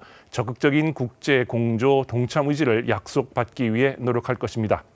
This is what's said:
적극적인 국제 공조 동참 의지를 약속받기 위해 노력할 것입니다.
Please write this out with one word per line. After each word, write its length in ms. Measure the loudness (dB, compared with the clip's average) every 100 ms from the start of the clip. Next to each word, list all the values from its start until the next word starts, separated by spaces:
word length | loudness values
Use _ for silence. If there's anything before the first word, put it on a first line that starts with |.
| -6 -20 _
적극적인 640 | -4 -4 0 2 2 0 -2
국제 500 | -6 -6 0 2 2
공조 600 | 0 0 2 2 2 2
동참 400 | -2 -2 0 0
의지를 400 | 0 2 2 0
약속받기 840 | -2 -2 -4 -2 -2 -4 -2 -2 2
위해 200 | 0 0
노력할 340 | -2 -2 -2 -4
것입니다. 480 | -4 -4 0 -2 -2